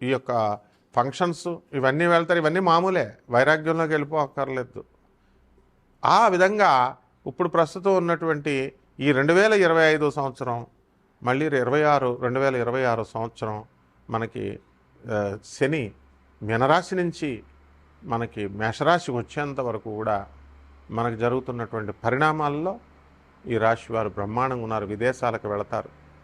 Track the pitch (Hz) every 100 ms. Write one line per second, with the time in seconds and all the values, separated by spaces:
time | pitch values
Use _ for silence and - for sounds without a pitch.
0 | 127 127 - 120 107 104 _ _ _ 123
1 | 131 - 175 160 175 165 - 143 131 147
2 | 175 170 170 170 156 180 180 165 190 180
3 | 110 - - 120 139 156 156 165 160 151
4 | 147 156 139 - 135 131 120 - - _
5 | _ _ _ _ _ _ _ _ _ _
6 | - 185 226 180 190 214 185 131 127 -
7 | _ _ 143 - 175 165 156 185 196 185
8 | 170 165 165 151 151 135 135 - _ -
9 | 139 131 147 175 214 208 175 165 160 156
10 | 147 143 135 123 127 117 120 _ _ _
11 | _ _ 120 135 156 135 123 147 151 143
12 | 127 123 123 131 139 127 117 131 127 113
13 | 107 113 113 - 110 107 110 _ _ _
14 | - 113 113 110 101 - - _ _ _
15 | 117 107 101 104 - - 139 156 107 -
16 | _ _ _ _ 107 113 135 170 175 185
17 | 175 - 151 107 - _ _ _ _ _
18 | 165 117 113 107 101 101 110 - 151 175
19 | 143 123 - 151 143 135 123 110 113 107
20 | 113 101 - - - - - - - 110
21 | 117 110 120 131 127 120 113 113 104 -
22 | 117 131 156 156 147 147 180 226 - _
23 | _ _ _ _ - 113 113 117 - 113
24 | 107 98 101 117 131 127 113 110 101 104
25 | 123 127 123 110 104 101 104 110 - -
26 | - -